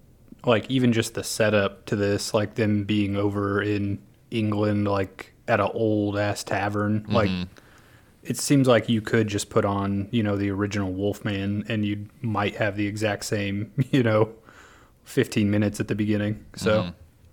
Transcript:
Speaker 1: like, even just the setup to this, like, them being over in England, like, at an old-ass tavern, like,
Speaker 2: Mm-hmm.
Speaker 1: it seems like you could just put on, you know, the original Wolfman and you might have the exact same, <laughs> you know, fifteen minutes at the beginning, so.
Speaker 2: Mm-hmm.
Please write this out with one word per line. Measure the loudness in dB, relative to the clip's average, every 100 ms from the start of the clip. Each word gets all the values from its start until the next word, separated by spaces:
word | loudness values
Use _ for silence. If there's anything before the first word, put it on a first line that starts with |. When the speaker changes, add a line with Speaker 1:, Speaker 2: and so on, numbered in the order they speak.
| -20 -20 -20 -4 2
Speaker 1:
like, | 2 2
even | 2 4
just | 2 0 -4
the |
setup | -6 0 2 4 2 -2 -6
to | -2
this, | 0 0 0 0
like, | 0
them | 0 0 0
being | 0 0 0 0
over | 0 0 -2 0
in | 0 -2 -2 -6 -10 _ -8
England, | -4 -2 0 0 2 0
like, | 0 -4 -8 -18 _ -2
at | 0
an | 0
old-ass | 0 0 2 0 0 -2 -2
tavern, | -4 -2 -2 -2 0 -2 0
like, | 0 2
Speaker 2:
Mm-hmm. | 0 -6 -12 -20 -20 -20 -20 _ _
Speaker 1:
it | -8 -4
seems | 2 4 6
like | 4 4
you | 0
could | 2 2 2
just | -2 -2
put | 0 0
on, | 0 0 -2 -2
you | 0
know, | 0 0
the | -2
original | -2 -2 -2 -4
Wolfman | -2 -4 -2 -4 -4 -2 -4 -4
and | -2
you | -2 -4 -8 -8
might | -4 -2 -2 0
have | -2 -2
the | -4
exact | -2 -2 -2 -4
same, | -4 -4 -4 -4 -4
<laughs> | 0
you | 2
know, | 4 4 2 -2 -20 -20 -20 -20 -20 _
fifteen | -6 -2 0 2 2
minutes | 2 0 -2
at | -4
the | -2
beginning, | 0 0 -2 -6 -10 -4
so. | 0 0
Speaker 2:
Mm-hmm. | 0 -8 -20 _ -20